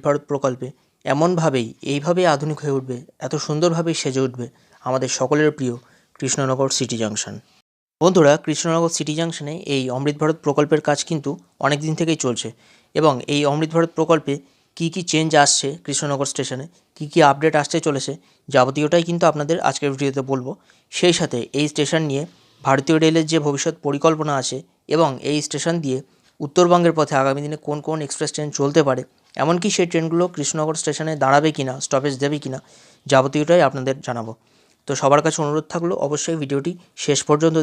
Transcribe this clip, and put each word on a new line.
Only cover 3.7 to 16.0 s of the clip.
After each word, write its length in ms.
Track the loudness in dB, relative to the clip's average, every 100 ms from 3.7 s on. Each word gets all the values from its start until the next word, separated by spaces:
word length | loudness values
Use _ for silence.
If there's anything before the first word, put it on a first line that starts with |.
| 2 -2 -2
সেজে 200 | -2 0 -2
উঠবে 180 | -4 -12 _ _ _ -4
আমাদের 220 | -2 -2 -2
সকলের 300 | 0 2 2 0
প্রিয় 180 | -4 -6 _ _ _ -8
কৃষ্ণনগর 520 | -4 -2 -2 0 0 0
সিটি 200 | -4 -2
জাংশন। 320 | -4 -4 -8 -12 -18 _ _ _ _ 0
বন্ধুরা, 320 | 2 6 6 4
কৃষ্ণনগর 480 | 0 -4 -2 0 0 -2
সিটি 160 | -6 -4
জাংশনে 340 | -6 -6 -10 -10 -4 -2
এই 80 | -2 -2
অমৃত 200 | -2 0
ভারত 160 | 0 0 0
প্রকল্পের 360 | 0 2 2 0
কাজ 120 | -2 -2
কিন্তু 220 | -6 -6 -8 _ -4 -2
অনেক 140 | -2 -2
দিন 80 | -2
থেকেই 200 | -2 -2 -2
চলছে 240 | -4 -8 -12 _ _ _ 0
এবং 180 | 2 2 -2
এই 80 | 0 0
অমৃত 200 | 0 0 0
ভারত 160 | 0 0
প্রকল্পে 340 | 2 2 0 -6 -8 _ _ -6
কী 100 | -6
কী 80 | -4 -2
চেঞ্জ 200 | 0 4 6 6
আসছে 220 | 2 -2 -6
কৃষ্ণনগর 440 | -6 -4